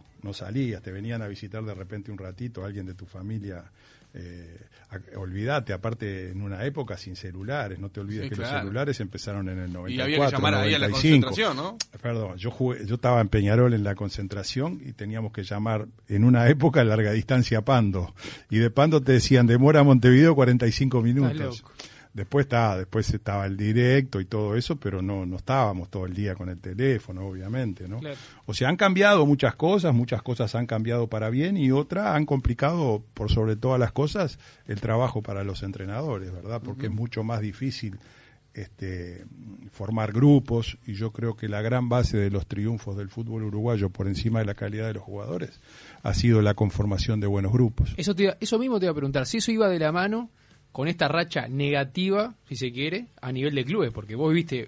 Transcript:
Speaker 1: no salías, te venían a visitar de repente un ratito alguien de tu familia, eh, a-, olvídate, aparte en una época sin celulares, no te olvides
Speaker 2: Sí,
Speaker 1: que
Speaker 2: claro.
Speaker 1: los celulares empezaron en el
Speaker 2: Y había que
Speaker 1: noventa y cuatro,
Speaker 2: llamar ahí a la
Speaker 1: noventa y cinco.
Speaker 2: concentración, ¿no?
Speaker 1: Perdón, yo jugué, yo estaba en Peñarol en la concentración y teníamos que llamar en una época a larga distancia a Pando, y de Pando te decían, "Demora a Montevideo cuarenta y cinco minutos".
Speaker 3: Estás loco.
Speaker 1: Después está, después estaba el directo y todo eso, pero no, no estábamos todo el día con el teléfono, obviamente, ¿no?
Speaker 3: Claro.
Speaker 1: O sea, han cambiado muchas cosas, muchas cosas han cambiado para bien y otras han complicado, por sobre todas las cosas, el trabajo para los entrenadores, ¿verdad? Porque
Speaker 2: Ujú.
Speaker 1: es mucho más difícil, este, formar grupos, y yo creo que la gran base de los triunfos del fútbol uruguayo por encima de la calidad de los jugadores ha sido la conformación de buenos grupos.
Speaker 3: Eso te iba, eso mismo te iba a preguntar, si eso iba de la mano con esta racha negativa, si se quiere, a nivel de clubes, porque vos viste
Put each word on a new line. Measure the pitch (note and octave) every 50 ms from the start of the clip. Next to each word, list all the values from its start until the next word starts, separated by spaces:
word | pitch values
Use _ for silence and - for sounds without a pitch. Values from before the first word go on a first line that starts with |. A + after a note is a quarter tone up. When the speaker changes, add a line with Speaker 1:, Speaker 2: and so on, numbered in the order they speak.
| F#2+ _ _ - -
Speaker 1:
no | G2+ G2
salías, | - F#2 F#2 G#2+ C3 C#3 A#2+ A2 G2
te | A2 F#2+
venían | F#2 G2 G2+ A2+ A#2 A#2
a | A2 G#2
visitar | G2+ F#2+ - G2+ G#2 A2 A2
de | G#2+ G2+
repente | G#2 - F#2 A2+ G#2 G2 -
un | G#2+ F#2+
ratito | F#2+ F#2 F#2 F#2+ A#2+ B2 A2+ - F#2
alguien | G2+ G2+ G2+ F#2+
de | F#2 F2+
tu | F#2 F#2
familia, | E2+ - F#2+ F#2 G2+ A2 A2 G2+ G2+ F#2 F2 E2+ E2 _ _ _ _ _ _ _ _ -
eh, | - F2 F2 F2 F2 E2+ E2+ E2+ E2+ - - _ _ - _
a-, | - G2 F#2 - - -
olvídate, | F#2+ F#2 F2+ G2 G#2+ B2 C#3+ D3 A#2 - G2+
aparte | F#2 F#2+ A2+ A2+ - A2+ G#2 G2 F#2+ F#2 F#2
en | F#2 G2
una | G2+ G2+ G2 F#2 A2
época | C#3+ C#3+ D3+ C3 G#2+ G2 F2
sin | - F#2+ F2+
celulares, | E2+ - G2 F2 F#2 G2 G#2+ C3+ D3 B2 G2+ F#2+ F2
no | G2 G2
te | - G#2+
olvides | G2+ G2+ G#2+ A2 G#2
Speaker 2:
Sí, | C#3
Speaker 1:
que | G#2
Speaker 2:
claro. | G2 - - -
Speaker 1:
los | -
celulares | G2 G2 G#2 B2 C#3+ D3 C3 -
empezaron | A2+ F#2 - G2 - - G2+ G2+ G2 F#2
en | F#2 F#2
el | F2+ F2+
Speaker 2:
Y | F2+
había | F2+ F2 F2+
que | B2 B2+
Speaker 1:
noventa | C3 C#3
y | D3+ D3
cuatro, | C#3+ C3+ C3+ C3+
Speaker 2:
llamar | C3+ - C#3+
ahí | C3+ C3 C#3+ D#3
a | D3
la | C#3 C#3
Speaker 1:
noventa | - C3+ C3 D#3+
y |
cinco. | D#3+ C3+ B2 C3
Speaker 2:
concentración, | B2 - A3 G3+ D3 C3
¿no? | D3+ F#3 A#3 A3+ - - - -
Speaker 1:
Perdón, | - B2 A#2+ A2+ A2 F#2+ F2+ F2+
yo | F#2+ A#2+
jugué, | - - C3 B2+ B2 - G#2
yo | G2 G#2+
estaba | G2+ - B2 B2 A#2+
en | A2+ G2
Peñarol | - A2 G2+ G2+ G#2+ A#2 B2 B2 A#2
en | A2 G2+
la | G2+ G2+
concentración | F#2+ G#2 G2 - - G2+ F#2+ G2+ G2+ F#2+ - - B2+ C3+ E3 F3+ - C3
y | C3+
teníamos | A#2+ - G#2+ G2+ A2 A2 A2 G#2
que | G#2+ - F#2+
llamar | F#2 G2+ G#2 G#2 A2+ A2+ G#2+ G#2+ - - _ _ -
en | G#2 G2+ A2
una | B2 B2 A#2+ A#2 A#2+
época | C#3+ C#3+ C3 E3 B2+ D3
a | A#2+
larga | A2 G#2+ A2 A2 G#2 G#2
distancia | A2 A2 - C3+ B2+ A#2+ - A#2+ A2
a | G#2
Pando, | C3+ C3+ B2 A2+ G2+ F#2+ G2 F2+ - - - - - - - - -
y | - A2
de | A#2 A#2
Pando | - - C#3+ D#3+ D#3 D3+
te | C3 B2+ C3
decían, | A#2+ - - C3+ B2+ A#2+ A2+
"Demora | A#2 A#2+ C3 C#3+ D3+ D3+
a | C#3+
Montevideo | C#3+ C3+ B2+ A2+ B2+ B2+ C3 D3+ E3 D#3+
cuarenta | C#3 C3 B2 B2 B2 A#2+ A2+
y | G#2+
cinco | - C#3 C3+ A#2+ B2+
minutos". | A2+ A#2 A#2+ C#3 C#3 B2 -
Speaker 3:
Estás | D#3 D3 C3 A#2+ G#2
loco. | - - - - - - - - - _ -
Speaker 1:
Después | G#2 G2 - - C#3+ C#3
está, | C3+ - A#2 A#2 A2 G2
después | F#2 F#2 - - A2 G#2 - -
estaba | G2+ - - G2+ G2+ G2
el | G2 G2 G2
directo | G#2 G#2+ G#2+ A#2+ B2 B2 C3 C#3 C3+ C3+ - G2+
y | F#2+
todo | F#2 - G#2+ G#2+ G#2 G#2
eso, | A#2 B2 - E3 -
pero | - G2+ F#2+ F#2+ F#2
no, | G2 G2+ F#2+ F#2 F2+
no | F#2
estábamos | F2+ - - B2+ C#3 B2+ G#2+ G2 F#2 F2 F2
todo | - G2+ F#2 F#2
el | F2+
día | F#2+ G#2 G2+ F#2
con | F2+ F2+ F2+
el | F2+ F2
teléfono, | - G#2 F#2 G2+ B2+ C3+ C3 G#2+ - - F#2 F#2 F#2+ G2
obviamente, | F#2 F#2 F#2 G2 A2+ C3 C3 A2 F#2 - - F2+
¿no? | G2 A#2
Speaker 3:
Claro. | C#3+ D3+ C#3+ C3+ - - - - _ -
Speaker 1:
O | G#2
sea, | - B2 C3
han | F3
cambiado | F3 G#3+ G3 F#3 F3+ G3 G3+ G#3 F#3 D3+ C#3+
muchas | D3 C#3 - B2 -
cosas, | - - E3 G3 G#3 E3+ E3+ C3
muchas | A#2 B2 A#2+ - A2 -
cosas | - B2 - B2 A2+ -
han | A#2 B2
cambiado | A2+ A#2 A2 A2 A2+ A#2 A#2+ A#2 A2
para | - A2 G#2+ A2
bien | A2+ B2+ D3+ F3+ G3+ F#3+
y | D3 C3
otras | C3 C3+ D3+ - - F#3 G#3 G#3+ E3+
han | D3 D#3
complicado, | D3 D3 C3+ B2+ - B2 - - C#3+ E3+ F3 D#3+ B2+ A2 G#2 A2 - _
por | - G#2 G#2
sobre | - A#2 A2 A2 A2
todas | G#2+ A2+ B2+ C3 B2
las | B2 A2
cosas, | - - C#3+ D3+ D#3+ G#3+ F#3 C#3+ - - - - - _ _
el | - G#2+ G2+
trabajo | G#2+ A2+ A2 A2+ B2+ A#2+ A2 A2
para | G2+ - G2+ G2 G2
los | G2+ F#2+ -
entrenadores, | - G2 F#2+ G2 G2 F#2+ G2+ A#2+ D3 D#3+ B2 G2 F#2+ F#2 F#2
¿verdad? | F2+ F2 G2 A#2 A#2 G#2
Porque | B2+ - C3 C3 A2+
Speaker 2:
Ujú. | G#2
Speaker 1:
es | G#2+
mucho | A#2 A#2 - A2+ G#2+
más | A2 A#2 A2
difícil, | G#2 G#2+ F#2+ - B2+ C3+ A#2+ - - G#2+ F#2+ G#2 - - - - - _ _ _ _ _ -
este, | - G2 - - - G2 F#2+ F#2 F2+ F2 F2 F2+ F2+ - - - - - A2+ F#2+ - - G#2
formar | - - G2+ G2 A2+ A2+ G#2+ G#2+
grupos, | G#2 A#2 C3 D3 D3 C#3 - - A#2 A#2 A2+ - - - _ -
y | G#2
yo | F#2+ A2 A2+
creo | G#2+ - A2+ A#2 A2
que | - - G#2+
la | G#2 G#2
gran | G#2+ A2+ A#2+ B2+ B2 A#2+
base | B2 B2 A#2 - - G#2+
de | G2+ G2+
los | G2+ G2 - -
triunfos | - G2+ G2+ A2+ A#2 A2 - G#2 G2 G2+
del | G2+ G2
fútbol | - A#2 A2+ A#2 A2+ A2+ A2
uruguayo | G#2+ G2+ G#2 A2 A#2+ A#2+ G#2+ G2 F#2
por | F2 - F#2+ F#2+
encima | G2 - - A2+ A2+ A2+
de | A2
la | G2+ G2
calidad | - G#2 G#2+ G#2 G#2+ A2 A2+
de | A2
los | A2 -
jugadores | - G2 G2+ G#2 A2+ - F2+ F2 - - - - - - - - - - -
ha | - G#2+ F#2+
sido | - - A#2+ A#2 A2
la | G#2 G#2 G#2
conformación | - A2 G2+ - - G2+ G#2 G2 F#2 - - A2 G#2+
de | G#2 G2+
buenos | G2+ G2+ G2 F#2+
grupos. | G#2+ A#2+ B2 A2+ A2 - - - - -
Speaker 3:
Eso | E3+ - G3+
te | E3 G3+
iba, | G3 F#3 -
eso | - G#3+ A#3 A3
mismo | B3 C4 B3 G#3
te | F#3
iba | F#3
a | D#3
preguntar, | D3 C#3 C3+ C#3 C#3+ B2+ -
si | - A3+
eso | - -
iba | A3+ A3 A3 G3+
de | F3+ E3+
la | D#3 D3+
mano | D#3+ F3 F#3 G3+ G#3+ A3+ A#3+ A3+ _ _ _ _ - _ _ _
con | - - C3 D#3+
esta | E3+ E3+ E3 C#3
racha | C#3+ E3 E3+ E3+ - D#3 A#2+ A2+
negativa, | B2+ C#3 C#3+ C#3+ C#3+ C#3 C#3 C3+ C#3 F3+ F3+ F#3+ G3 G3+ G#3+ A#3+ A3 - _ -
si | C#3+
se | A#2 C3 B2+
quiere, | A#2+ B2 C#3 D#3 E3 G#3 B3 A#3 _ -
a | - C3
nivel | B2+ B2 C3 D3 D3
de | C#3 B2+
clubes, | C3 F3 A3 E3+ A#2+
porque | A2 - G#2 G2+ G#2+
vos | A#2+ D3+ D#3
viste | D#3 D3 A#2+ E3 C3+ B2 A2